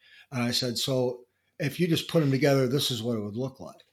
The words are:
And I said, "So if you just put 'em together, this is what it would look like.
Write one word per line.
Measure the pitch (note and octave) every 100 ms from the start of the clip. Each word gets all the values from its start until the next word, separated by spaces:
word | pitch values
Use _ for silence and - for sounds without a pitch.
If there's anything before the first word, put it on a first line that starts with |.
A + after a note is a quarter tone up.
| _ - -
And | B2+
I | A#2+
said, | A#2+ B2+ A#2
"So | - C3 B2+ B2+ - _ _ -
if | C#3+ D3
you | F3
just | D#3 -
put | E3
'em | C#3+
together, | C3+ C#3+ C#3 C3
this | C#3+ C#3+
is | B2
what | A2+ A#2
it |
would | G#2 G#2
look | C3 -
like. | E2+ - _